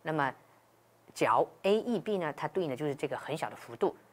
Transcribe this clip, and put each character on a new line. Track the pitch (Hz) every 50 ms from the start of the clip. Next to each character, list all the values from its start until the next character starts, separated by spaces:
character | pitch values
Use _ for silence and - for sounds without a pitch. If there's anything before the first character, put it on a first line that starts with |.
| -
那 | 160 156
么 | 151 139 131 - - _ _ _ _ _ _ _ _ _ _ _ _ _ - -
角 | - 147 113 113 131 170 - - - -
A | 196 208 220
E | - 240 233 175
B | 147 214 208 185
呢， | 170 151 139
它 | - 156
对 | 143 - 190 175
应 | 147
的 | 127
就 | 117 151
是 | 147 135
这 | - -
个 | 131 127
很 | 113 - - 147
小 | - 135 107
的 | 107
幅 | - - - 117
度。 | - 202 165 - - - _